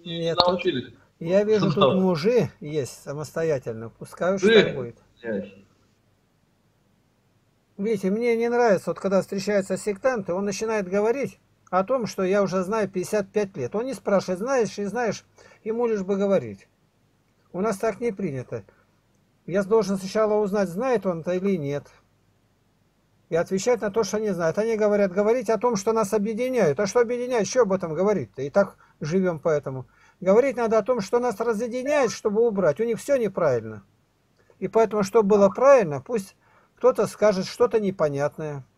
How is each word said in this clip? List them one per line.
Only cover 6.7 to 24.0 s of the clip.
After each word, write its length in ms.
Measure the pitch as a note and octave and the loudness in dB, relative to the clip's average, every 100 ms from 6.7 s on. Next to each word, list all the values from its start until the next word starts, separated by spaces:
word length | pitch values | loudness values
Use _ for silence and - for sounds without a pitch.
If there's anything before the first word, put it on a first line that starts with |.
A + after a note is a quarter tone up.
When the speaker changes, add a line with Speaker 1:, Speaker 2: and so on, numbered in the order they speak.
| _ _ _ _ _ _ _ _ _ _ - | _ _ _ _ _ _ _ _ _ _ -8
Speaker 2:
Видите, 320 | G3+ G#3 F#3+ | -4 -2 0
мне 260 | G#3 A#3+ A3+ | 0 0 0
не 120 | A#3+ | 0
нравится, 420 | A#3+ A#3+ F3+ - | 2 4 2 0
вот 80 | E3 | -6
когда 220 | G3 F#3+ | 0 0
встречаются 560 | - G3 G3 G3+ F#3+ F#3 | 0 -6 0 -2 0 -6
сектанты, 580 | - G3 C4 B3 G3 | -6 -2 -2 -2 -4
он 100 | F3 | -4
начинает 440 | G3+ G3 A3 A3 F3+ | -4 -4 -4 -4 -2
говорить 500 | G3+ G#3+ C4 A#3+ - _ _ _ | 0 0 -2 -6 -10 _ _ _
о 140 | F3+ | -2
том, 220 | G3 C4 G3 | 0 -2 -4
что 160 | - | -4
я 180 | F#3 G3+ | 0 2
уже 220 | F#3+ F#3 | 0 -2
знаю 240 | F3+ A3 G3 | -2 -2 -2
пятьдесят 400 | F#3+ F3+ G#3+ G3 | -4 -2 -4 -2
пять 280 | G#3 G3+ D3+ | -4 -4 -6
лет. 200 | B2 G3+ | -6 -4
Он 80 | |
не 100 | C4 | -6
спрашивает, 460 | A#3+ - G#3 - F3+ | -6 0 0 0 -6
знаешь, 360 | A#3 C4+ G3+ - | -2 0 -2 -4
и 80 | G3+ | -6
знаешь, 380 | A3 A#3 - _ _ - _ | -4 -4 -6 _ _ -20 _
ему 240 | G#3+ A3+ A#3+ | -8 -4 -2
лишь 160 | G#3+ | -2
бы 140 | F#3 G3 | -2 -2
говорить. 500 | G3+ F#3+ A#2 G2 _ _ _ _ _ _ _ _ _ | 2 0 -2 -14 _ _ _ _ _ _ _ _ _
У 80 | F3 | -4
нас 180 | G#3+ G3 | -4 -2
так 220 | A3+ C#3 | -4 -2
не 100 | A#3+ | -6
принято. 540 | G3 F#3+ C3+ A#2+ A#2 G2+ _ _ _ _ _ _ _ - | -4 -6 -6 -8 -12 -12 _ _ _ _ _ _ _ -4
Я 160 | F#3 | -2
должен 340 | F#3+ A3+ G3 G3 | 2 2 2 -4
сначала 460 | F#3+ G#3 G#3+ G#3+ | -2 0 2 2
узнать, 260 | G#3 G#3 F#3+ | 0 0 -2
знает 380 | E3+ C4 A#3 F#3+ | -2 0 0 0
он 140 | E3+ | -4
это 140 | E3 | -4
или 220 | F#3 G3+ F#3 | -2 0 -2
нет. 280 | C#3 C#3+ C#3 _ _ _ _ _ _ _ _ _ _ _ _ _ _ | -2 -6 -10 _ _ _ _ _ _ _ _ _ _ _ _ _ _
И 80 | D#3+ | -4
отвечать 440 | E3+ F#3+ A#3+ B3 | -2 -2 0 0
на 120 | G#3+ | 0
то, 100 | G#3 | -2